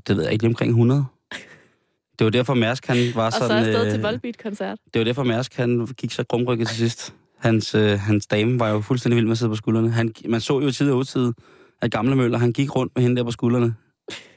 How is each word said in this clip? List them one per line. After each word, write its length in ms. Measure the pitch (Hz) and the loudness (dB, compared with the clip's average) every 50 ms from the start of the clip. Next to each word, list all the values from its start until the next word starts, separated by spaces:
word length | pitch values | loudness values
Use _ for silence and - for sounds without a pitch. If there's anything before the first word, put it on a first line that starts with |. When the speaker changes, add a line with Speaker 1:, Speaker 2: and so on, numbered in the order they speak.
| - | -4
Speaker 1:
Det 100 | - 101 | -2 -2
ved 60 | 95 80 | 0 0
jeg 80 | - - | 0 -2
ikke, 100 | 107 113 | 0 0
lige 60 | 117 | 0
omkring 220 | 117 - 120 117 117 | 0 0 0 2 2
hundrede. 300 | 117 117 120 131 143 139 127 - _ _ _ - - - - - - _ _ _ _ _ _ _ _ _ _ _ - | 4 4 4 4 2 0 -2 -6 _ _ _ -16 -16 -16 -20 -20 -20 _ _ _ _ _ _ _ _ _ _ _ 0
Det 60 | 113 | 0
var 60 | 110 | 2
derfor, 240 | 107 123 127 120 139 | 2 2 0 2 2
Mærsk, 320 | 120 113 110 127 131 - | 2 2 0 -2 -4 -4
han 100 | - 127 123 120 120 120 | -2 0 0 0 0 0
var 120 | 117 113 | -2 -2
Speaker 2:
Og 60 | 113 113 | 0 0
så 60 | - | -2
Speaker 1:
sådan, 180 | - 120 - | 0 0 2
Speaker 2:
afsted 340 | - - 110 110 - - 214 | 2 2 2 2 2 2 0
til 80 | 208 208 | 0 -2
Speaker 1:
øh, 40 | 214 | -2
Speaker 2:
Volbeat-koncert. 760 | 208 220 247 - 247 226 - - 220 202 - 196 190 202 226 _ _ - | -2 -4 -4 -6 -10 -10 -10 -10 -10 -8 -8 -8 -8 -8 -10 _ _ -2
Speaker 1:
det 40 | 117 | -2
var 60 | 113 | 0
derfor, 200 | 117 123 127 139 | 0 0 0 0
Mærsk, 300 | 123 113 117 127 - - | 0 0 -2 -4 -4 -4
han 300 | - 123 120 120 120 117 | -4 0 0 0 0 -2
gik 240 | 113 131 - - 120 | -4 -6 -8 -8 -8
så 140 | - - 123 | -6 -6 -4
krumrykket 440 | - - 117 123 120 123 113 117 110 | -2 -2 -2 0 0 -2 -2 -2 -4
til 80 | 113 | -2
sidst. 380 | 113 117 117 117 - - - - _ _ _ _ _ | -2 -2 -2 -2 -4 -10 -14 -16 _ _ _ _ _
Hans, 360 | - - 113 110 104 - - | 0 2 2 2 0 0 0
øh, 240 | 107 107 104 101 98 | 2 2 4 2 0
hans 280 | 98 107 107 104 - | 0 0 0 0 0
dame 320 | - - 107 107 117 127 123 | 0 0 0 2 2 0 0
var 100 | 113 107 | 0 0
jo 120 | 107 107 | 0 -2
fuldstændig 360 | 107 - 135 123 - 123 120 | -2 -2 -2 -2 0 2 2
vild 100 | 117 113 | 2 2
med 60 | 107 117 | 2 0
at 60 | 113 | 0
sidde 120 | 120 113 | 0 -2
på 60 | 107 | -2
skuldrene. 340 | 107 - - 110 113 113 117 | -2 -2 0 0 2 2 2
Han, 240 | 117 117 113 113 110 - - - | 0 0 0 -2 -4 -6 -4 -2
man 120 | 113 113 | -2 -2
så 200 | - - 147 131 | 0 0 0 0
jo 80 | 143 143 | 0 0
i 40 | 123 | 0
tide 200 | - 143 143 135 | 2 2 2 2
og 60 | 123 | 2
utide, 360 | 139 - - 135 127 123 117 - - - - _ - _ _ _ - | 0 -2 -2 0 0 0 -2 -4 -10 -20 -20 _ -20 _ _ _ -4
at 80 | 117 | -4
gamle 260 | - 113 107 127 139 | -2 0 0 2 2
Møller, 220 | 135 127 117 - 117 | 2 2 2 2 2
han 140 | 120 120 113 | 2 2 2
gik 240 | - 139 139 - | 0 -2 0 0
rundt 160 | 131 131 - - | 0 -2 -2 0
med 60 | - 123 | 0 2
hende 140 | 123 123 | 2 2
der 80 | 123 120 | 0 0
på 60 | 120 | -2
skuldrene. 440 | 113 - - 120 120 123 120 117 113 - _ _ _ _ _ - - - - - - | -4 -2 0 2 2 2 2 0 0 -4 _ _ _ _ _ -16 -16 -16 -18 -20 -10